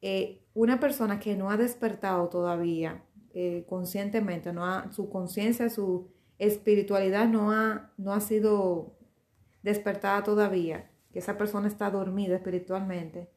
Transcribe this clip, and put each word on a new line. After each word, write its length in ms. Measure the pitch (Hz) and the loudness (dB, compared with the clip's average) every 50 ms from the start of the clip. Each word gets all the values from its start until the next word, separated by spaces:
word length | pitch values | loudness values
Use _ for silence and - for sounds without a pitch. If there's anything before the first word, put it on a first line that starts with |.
| - | -4
eh, 420 | 190 190 190 190 - - - _ _ _ | -2 -2 -2 -2 -4 -6 -12 _ _ _
una 260 | 214 226 226 254 247 | 2 4 4 4 4
persona 400 | 277 285 269 - 233 214 202 202 | 2 0 0 2 0 -2 -2 -2
que 160 | - 214 202 | -2 -2 -2
no 140 | 190 190 196 | -2 0 0
ha 80 | 208 | 2
despertado 720 | 214 233 247 240 - - 226 214 214 - 196 185 180 175 175 | 2 2 0 0 -2 -2 -4 -2 -2 -2 0 0 0 0 0
todavía, 760 | - 180 175 175 175 170 170 170 170 165 165 160 165 - - _ _ - - _ _ | 0 -2 0 0 0 0 0 0 0 0 -2 -4 -6 -8 -16 _ _ -20 -20 _ _
eh, 320 | 180 180 180 175 175 170 | -4 -4 -2 -4 -4 -6
conscientemente, 840 | - 190 185 180 175 - 202 202 202 208 226 214 196 175 170 165 175 175 | -6 -6 -6 -6 -4 -4 -4 -4 0 0 0 0 0 -4 -4 -6 -6 -6
no 140 | 170 175 | -4 -2
ha, 260 | 180 185 190 - - - | -2 -2 -4 -6 -8 -8
su 160 | - 196 196 | -8 -8 -6
conciencia, 600 | - 190 180 175 - - 202 220 233 233 240 233 | -4 -6 -6 -4 -4 -2 0 2 2 2 0 -2
su 400 | 226 - 202 190 180 180 180 - - _ _ _ _ | -2 -2 -2 0 -2 -2 -4 -8 -20 _ _ _ _
espiritualidad 920 | _ 202 208 208 208 - 226 208 208 196 202 202 196 196 190 190 202 226 | _ 2 2 2 2 4 4 4 4 4 4 2 2 4 4 4 4 4
no 260 | 233 226 220 208 208 214 | 4 4 4 4 4 4
ha, 420 | 220 220 220 214 214 - - _ | 4 2 2 0 -4 -8 -16 _
no 160 | - 196 196 196 | -10 -6 -2 -2
ha 80 | 208 | -2
sido 800 | 208 - 226 214 208 214 208 208 196 185 175 165 156 - - _ - _ _ _ _ _ _ _ _ _ _ _ _ | 0 2 0 2 4 4 4 4 4 2 2 0 -2 -8 -14 _ -20 _ _ _ _ _ _ _ _ _ _ _ _
despertada 600 | 196 208 208 208 208 190 - - 202 196 202 196 | 0 0 0 0 -2 -4 0 0 0 2 2 2
todavía, 680 | 208 208 208 208 202 190 185 170 165 160 - - - _ _ _ _ | 2 4 4 4 4 4 0 0 0 -2 -6 -10 -14 _ _ _ _
que 100 | _ 185 | _ -8
esa 180 | 180 - 208 202 | -6 -6 -4 -2
persona 300 | 208 214 208 202 202 208 | -2 -2 -2 0 -2 -2
está 220 | 208 - 214 202 | -2 -2 -4 -2
dormida 460 | 196 196 190 190 185 202 202 185 180 | 0 -2 -2 -2 -2 -2 0 0 0
espiritualmente 920 | 185 185 190 180 180 180 180 185 190 196 190 185 175 165 160 160 175 175 175 _ | 0 0 -2 -4 -4 -4 -4 -4 -4 -4 -4 -6 -6 -8 -8 -10 -14 -16 -16 _